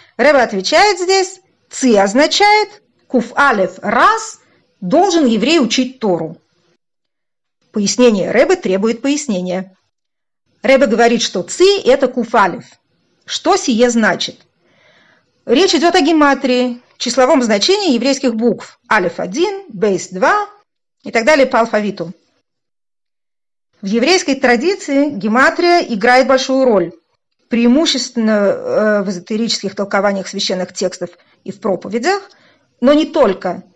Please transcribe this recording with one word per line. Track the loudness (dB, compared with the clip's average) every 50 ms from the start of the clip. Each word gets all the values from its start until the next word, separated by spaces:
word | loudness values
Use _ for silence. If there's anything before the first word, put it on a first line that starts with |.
| _ _ _
Ребе | 0 2 4 4 4
отвечает | 2 0 -2 -4 -2 0 2 2 2 2 2 0
здесь: | 0 0 0 0 0 -2 -8 -18 _ _ _ _ _ _
«Ци» | -8 -2 0 2 4
означает, | 4 2 2 2 2 2 2 2 2 2 4 4 2 0 -2 -8 -20 _ _ _ _ _
куф | -4 -2 -2 -2 -2 -2
алеф | 0 0 2 2 0 -2 -2 -4 -8
раз, | -6 -2 0 2 2 2 2 0 -4 -12 -18 -20 _ _ _ _ _ _ _ -10
должен | -4 0 2 2 2 2 2 2 2
еврей | 2 2 0 0 2 2 2
учить | 0 0 0 -2 -4 -4 -4 -4
Тору. | -2 -2 -2 -2 -4 -8 -14 -18 _ _ _ _ _ _ _ _ _ _ _ _ _ _ _ _ _ _ _ _ _ _ _ _ _ _
Пояснение | -6 -4 -4 -2 2 4 4 4 4 2 -2 0 0
Ребе | 2 2 2 0
требует | 0 0 -2 -2 0 0 -2 -2 -2
пояснения. | -2 -4 -4 -4 -4 -4 -4 -4 -4 -6 -6 -6 -8 -10 _ _ _ _ _ _ _ _ _ _ _ _ _ _ _ _ _ _
Ребе | 0 2 4 4 4
говорит, | 2 2 4 4 4 2 0
что | -2 -4 -6 -6 -8
«ци» — | -4 0 2 4 4 4 2 2
это | 2 2 2 2 -2
куф | -2 -4 -4 0 2
алеф. | 2 2 2 -2 -6 -14 -18 _ _ _ _ _ _ _ _ _ _ _
Что | -12 -10 -4 -2 0 0
сие | 0 0 -2 0 2 2 2
значит? | 2 0 0 0 -2 -2 -6 -10 -10 _ _ _ _ _ _ _ _ _ _ _ _ _ _ _ _ _ _ _ _ _ -4
Речь | 0 0 2 2 2 2
идёт | 2 2 2 2
о | 2
гематрии, | 2 2 2 4 4 2 2 0 0 0 0 0 0 -2 -4 -8 _ _ _
числовом | -10 -8 -4 0 2 2 4 4 2
значении | 2 2 0 0 2 0 0 0 2 0 0
еврейских | 0 0 -2 -2 -2 -2 -4 -2
букв. | 0 0 -2 -2 -4 -8 -20 -20 _ _ -2
Алеф | 0 0 0 -2 -4 -6
один, | -8 -6 -2 -2 -2 -2 -2 -6 -12 -14
бейс | -6 -2 0 0 0 -2 -4 -8
два | -6 -2 0 0 0 0 -2 -6 -12 _ _ _ _ _ _ _ _ _ -10
и | -6
так | -4 -2 2
далее | 2 4 2 2
по | 2 2 0
алфавиту. | 0 0 -2 -2 -2 -4 -6 -8 -10 -12 -14 _ _ _ _ _ _ _ _ _ _ _ _ _ _ _ _ _ _ _ _ _ _ _ _ _ _ _ _ _ _ _ _ _
В | -6
еврейской | -4 -2 0 2 2 0 0 0 -2 -4
традиции | 0 2 2 2 2 0 -2 -4 -4 -4 -2 0 0 0 0
гематрия | -2 -4 -4 0 2 2 2 2 2 0 2 2 2 2
играет | 0 -2 -4 -2 2 2 4 4 4
большую | 2 2 0 0 0 0 0 2
роль, | 2 2 0 0 -2 -8 _ _ _ _ _ _ _ _ _ _ -4
преимущественно, | -2 2 2 4 4 2 2 0 -2 -4 -6 -8 -6 -4 -2 0
э, | 0 0 0 0 -2 -2 -4 -4 -2 0 0 0 0 -2 -2
в | -4
эзотерических | -8 -10 -10 -8 -6 -6 -4 -4 -6 -6 -8 -8 -8
толкованиях | -8 -6 -4 -2 -2 0 -2 -2 -4 -8
священных | -10 -10 -8 -6 -6 -6 -6 -6 -8 -8
текстов | -6 -6 -6 -6 -8 -12 -14 -14 -18 _ _ _ _ -16
и | -16
в | -14 -8
проповедях, | -6 -6 -6 -6 -6 -8 -6 -4 -2 -2 -4 -4 -6 -12 _ _ _ _ _ _ _ _ _ -2
но | 2 2 4
не | 2 2
только. | 0 0 2 2 2 0 -2 -6 -8 -8 -10 -14 _ _